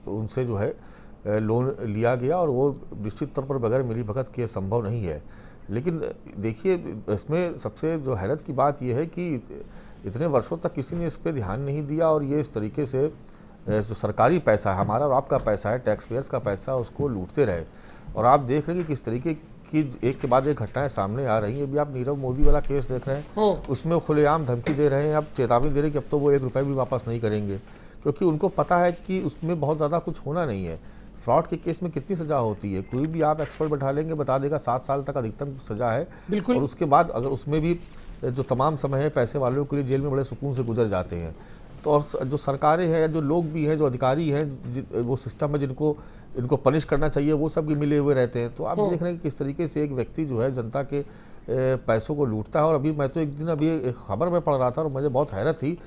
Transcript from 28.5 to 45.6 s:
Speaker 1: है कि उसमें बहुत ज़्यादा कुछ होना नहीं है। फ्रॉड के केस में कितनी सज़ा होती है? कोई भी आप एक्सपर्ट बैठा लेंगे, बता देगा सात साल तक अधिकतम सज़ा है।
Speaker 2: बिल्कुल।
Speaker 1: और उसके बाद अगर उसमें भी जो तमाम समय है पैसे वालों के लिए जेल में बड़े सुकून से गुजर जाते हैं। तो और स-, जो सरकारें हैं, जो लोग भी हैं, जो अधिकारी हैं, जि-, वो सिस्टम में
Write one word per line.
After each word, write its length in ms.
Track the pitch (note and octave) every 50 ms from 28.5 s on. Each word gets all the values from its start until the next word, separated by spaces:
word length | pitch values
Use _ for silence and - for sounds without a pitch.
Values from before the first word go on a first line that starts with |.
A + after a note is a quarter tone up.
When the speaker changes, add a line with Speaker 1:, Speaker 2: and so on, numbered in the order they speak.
| - - D3 - F3+ F3
Speaker 1:
है 140 | F3+ F3 F3
कि 280 | - - - F#3 F#3+
उसमें 400 | - D3+ - - D#3+ D#3+ F3 D#3+
बहुत 160 | C#3+ C3+ D#3+
ज़्यादा 220 | D3+ D#3 C#3+ E3 E3
कुछ 200 | - F3+ D3+ - -
होना 200 | C3+ D3+ F3+ E3+
नहीं 200 | C#3 G#2 F#2+ F#2
है। 100 | E2 E2 D#2 - - - - - - - - -
फ्रॉड 220 | A#2+ A#2+ D#3 E3
के 100 | - E3+
केस 260 | D#3+ - E3+ D#3+ - F3+
में 100 | E3+ D3
कितनी 240 | D3 - - G3
सज़ा 200 | D#3+ E3 D3 D#3
होती 380 | C3+ A#2 A2 G#2 G2 - G2+ F#2+
है? 80 | F#2 G2+
कोई 240 | - A#2+ B2+ D3
भी 140 | D#3+ D#3+ E3
आप 200 | D3+ D3+ D#3 D#3+
एक्सपर्ट 300 | D3 - - - D#3 D#3
बैठा 200 | D3+ C#3 C3+ C3+
लेंगे, 240 | C#3 D3 D#3+ D#3+ D#3+
बता 240 | D3+ C#3+ - C3 C#3
देगा 180 | C#3 C#3+ D#3
सात 280 | C#3+ - - A#2+ C3 -
साल 180 | - C3+ C#3 C3+
तक 140 | C#3+ C#3+
अधिकतम 360 | C#3+ A#2 A2 G#2 - C#3+ C#3+ C3+ C3 - -
सज़ा 240 | A2 G#2 A#2+ A#2 A2+
है। 160 | C3 E3+ - - - - -
Speaker 2:
बिल्कुल। 260 | G3 G#3 F3 B3 B3
Speaker 1:
और 60 | C3 C#3
उसके 220 | C3 - - F3
बाद 260 | D3 C#3 D#3+ E3+ D#3+
अगर 180 | - A#2 B2 C#3
उसमें 320 | C#3 - - D3 D3 D#3+
भी 200 | D3+ E3+ E3+ E3+ - - - - - - - - -
जो 180 | C3 B2 C3+ C3
तमाम 340 | - B2+ A#2+ C3 D#3 D#3
समय 220 | C3+ - C#3+ C#3 C3+
है 100 | C#3+ D3+
पैसे 300 | - C#3 B2 A2+ - D3
वालों 260 | C3 B2 B2+ C#3+ C#3+
के 120 | C#3 C#3+
लिए 80 | C#3+ C#3
जेल 160 | B2 C3+ C3+
में 100 | C#3 D3
बड़े 140 | C3 C#3 C3+
सुकून 300 | - A#2+ - C3+ C#3+ C3
से 80 | B2+ B2
गुजर 260 | A2 A2+ A#2+ A#2 G#2
जाते 280 | G2 F2+ F2 - F2
हैं। 200 | E2+ E2 D#2+ D#2 - - - - - - - - - -
तो 60 | D3+
और 120 | D3 D3 D3
स-, 140 | - -
जो 200 | D#3 - B2+ C#3+
सरकारें 500 | C#3 - - C3+ C#3 D3+ D3+ D#3+ E3+ F#3
हैं, 260 | E3 D#3+ D#3+ D#3+ D#3+ D3+
जो 80 | E3
लोग 260 | D3+ C#3 D#3 F3 E3+
भी 180 | D3+ D3+ E3 D3+
हैं, 140 | D3 D#3+ D3
जो 80 | D3+
अधिकारी 440 | C#3 B2 A#2+ C3+ B2+ C3+ D#3 E3+ D3+
हैं, 440 | C#3 D3 D#3 C#3+ C3+ B2 B2 B2 A#2+
जि-, 180 | C3+ B2+ - -
वो 240 | A2+ A#2+ A#2+ C3+
सिस्टम 340 | B2+ - A#2 - - D3+ C#3+
में 100 | D3 D3